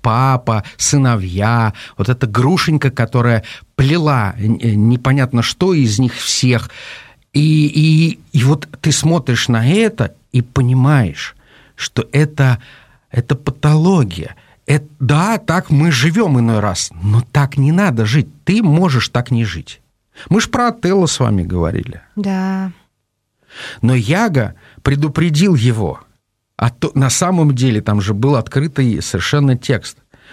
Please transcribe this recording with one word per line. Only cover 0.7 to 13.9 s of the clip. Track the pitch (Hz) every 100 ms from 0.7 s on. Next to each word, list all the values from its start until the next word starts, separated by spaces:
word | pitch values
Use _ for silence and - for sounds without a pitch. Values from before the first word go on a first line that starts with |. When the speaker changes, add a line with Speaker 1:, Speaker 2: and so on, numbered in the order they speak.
| -
Speaker 1:
сыновья, | - 147 131 113 92 92 107 117 113 - - -
вот | 110
эта | 123 120
Грушенька, | 104 127 185 - 151 135
которая | 123 113 127 120 113 - - - -
плела, | 135 170 151 131 101 95
э, | 104
непонятно | 113 113 104 110 123 131 139 127 117
что | 117 - 180
из | 170 123 104
них | 127
всех. | - - - 127 120 - - - - - _ _
И, | 143 156 156 147
и, | 151 156 156 165 - - 139
и |
вот | 127 151 - -
ты | 160
смотришь | 135 156 170 131 113 -
на | 117 117
это | 196 226 220 101 _ _
и | 127
понимаешь, | 117 - 123 127 131 147 95 73 - - _ - _
что | - - - -
это, | 139 151 151 135 117 - - _ _ _
это | 123 -
патология. | 135 - - 151 156 170